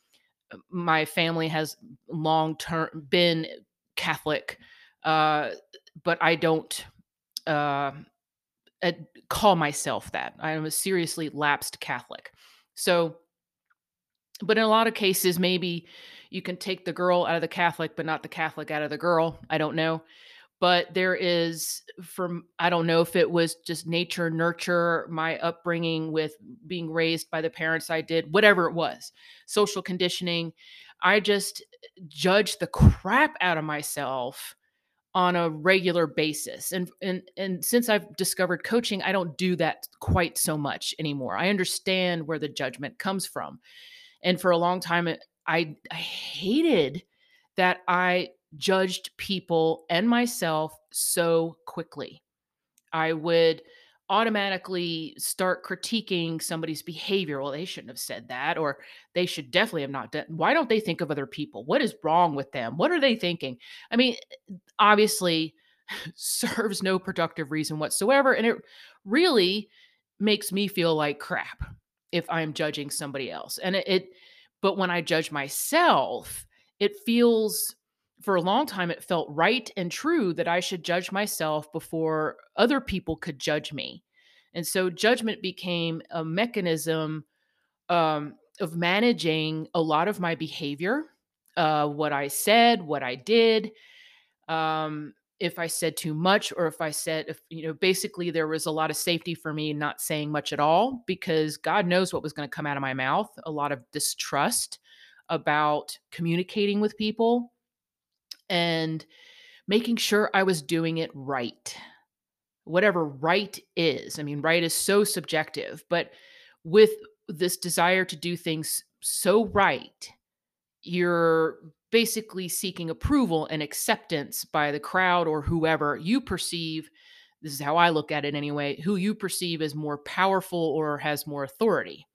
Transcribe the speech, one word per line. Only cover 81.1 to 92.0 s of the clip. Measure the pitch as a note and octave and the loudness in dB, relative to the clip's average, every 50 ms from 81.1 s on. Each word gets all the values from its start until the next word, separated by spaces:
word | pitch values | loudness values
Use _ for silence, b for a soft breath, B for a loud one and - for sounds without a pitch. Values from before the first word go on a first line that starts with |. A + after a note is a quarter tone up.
myself | F#3+ G3 G#3+ G#3 - - E3 D#3 D3+ D3+ D3+ - | -4 -4 -2 -2 -4 -2 -2 0 -2 -2 -4 -6
before | - D#3+ - - - E3 D#3+ D#3+ D#3 D#3 D#3 D3+ - - _ _ - | -8 -10 -8 -6 -4 -2 0 0 0 0 -2 -2 -4 -8 _ _ 0
other | - G#3+ A#3+ - G#3+ | 2 4 4 4 2
people | - - G3 F3+ - - D#3+ | 0 -2 -6 -6 -4 -6 -8
could | - - E3+ D3 C3 | -6 -8 -10 -10 -6
judge | - - D3+ D#3 D3+ - D3+ | -2 -2 -2 -2 -4 -6 -8
me. | C3+ - - - - - b b b b b b b b b - | -10 -10 -10 -14 -16 -20 b b b b b b b b b -10
And | F3 F3 | -8 -6
so | - - F#3+ F#3 F3+ | -2 0 0 0 0
judgment | E3 - - A3 B3 A3 A3+ A3 G3+ - | 0 2 2 2 4 2 0 -2 -4 -4
became | - F#3 F3 - - F#3 F3 E3+ E3 E3 D#3+ E3 - - | -6 -6 -6 -6 -6 -4 -2 -2 -2 -2 -4 -6 -8 -8
a | - E3+ D#3+ | -6 -6 -4
mechanism, | D#3+ D#3+ F#3 A3+ A#3+ A#3+ G#3+ F#3 F3 E3 D#3 D3 D#3+ D#3+ D#3+ D#3 D3+ D#3 D#3 D3+ _ _ _ _ _ _ _ _ _ _ _ _ - | -2 -2 -2 -2 -2 -2 -2 0 0 0 0 0 -2 -2 0 -2 -2 -4 -6 -10 _ _ _ _ _ _ _ _ _ _ _ _ 0
um, | F3 E3+ D#3+ D#3 D#3 D3 D3 C#3+ - - _ _ _ - | 2 4 4 2 2 0 -4 -6 -10 -16 _ _ _ -6
of | G3+ D#3+ E3 | -6 -4 -2
managing | E3+ F3 E3+ F#3 G#3 A#3 A#3+ A#3 E3 D3+ E3 D#3 D#3+ D#3 D#3 D#3 D#3 D#3 - - | -2 0 2 2 4 4 4 2 2 0 0 0 0 0 -2 -2 -4 -6 -2 -2
a | F3 | 0
lot | D#3+ D#3+ D3+ D3+ E3+ | 2 2 2 2 2
of | G3+ G#3 F3+ | 0 -2 -2
my | F3 E3+ E3 | -4 -4 -4
behavior, | C#3+ D#3 D3+ - - E3 C#3+ C#3+ C#3+ F3 F#3+ B3 D4 D#4 - _ _ _ _ _ _ _ _ - | -4 -6 -8 -8 -8 -6 -6 -6 -4 -2 -2 -2 -2 -4 -8 _ _ _ _ _ _ _ _ -2
uh, | F3+ E3 D#3 D#3 D3+ D3 | 0 2 2 2 2 0
what | D3+ D3 D3 | 0 -2 -2